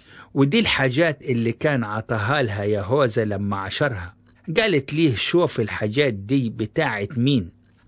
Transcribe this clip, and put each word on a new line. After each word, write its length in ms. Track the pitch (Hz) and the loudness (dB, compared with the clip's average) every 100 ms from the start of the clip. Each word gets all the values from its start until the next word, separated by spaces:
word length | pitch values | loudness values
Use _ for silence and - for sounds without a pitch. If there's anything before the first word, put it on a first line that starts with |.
| - - - | -20 -20 -8
ودي 260 | 139 139 220 | 2 4 4
الحاجات 640 | - - 135 123 170 143 | 2 2 0 2 2 0
اللي 300 | - 117 113 | -2 0 0
كان 320 | 110 151 139 | 0 0 0
عطاها 580 | 107 107 - 117 104 147 | -2 -4 -2 -2 0 0
لها 220 | 123 104 | 0 -2
يهوذا 640 | 104 104 95 135 127 113 110 | -2 -2 0 2 2 2 -2
لما 320 | 98 101 98 | -2 -2 -4
عشرها". 580 | 95 - 147 107 87 - _ _ - 170 | -4 -2 -2 -2 -10 -16 _ _ -4 0
قالت 360 | 220 156 - | 2 0 -2
ليه: 220 | 147 160 107 | 2 2 2
"شوف 440 | - 170 170 - | 0 2 2 0
الحاجات 540 | 107 - 107 113 143 | -4 -4 -4 0 0
دي 360 | 104 98 139 117 | -2 -2 -2 -2
بتاعت 680 | 113 107 - 147 107 101 120 | -4 -4 -2 -2 -2 -6 -2
مين؟" 340 | 127 139 85 _ _ _ | 2 2 -2 _ _ _